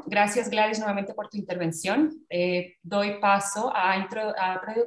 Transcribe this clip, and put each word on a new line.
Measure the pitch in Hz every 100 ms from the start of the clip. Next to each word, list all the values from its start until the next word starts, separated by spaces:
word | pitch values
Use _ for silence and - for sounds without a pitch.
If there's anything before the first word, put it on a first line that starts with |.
| -
gracias | 208 208 240 214
Gladys | 214 214 214
nuevamente | 214 202 196
por | 190 202
tu | 208
intervención. | 185 180 165 160 185 247 311 - -
Eh, | 175 180 180 180 _
doy | 170 202 208 202
paso | 202 196 - 208 240 202
a, | 185 190
intro-, | 190 220 214 -
a | 185 185
pre-, | 214 220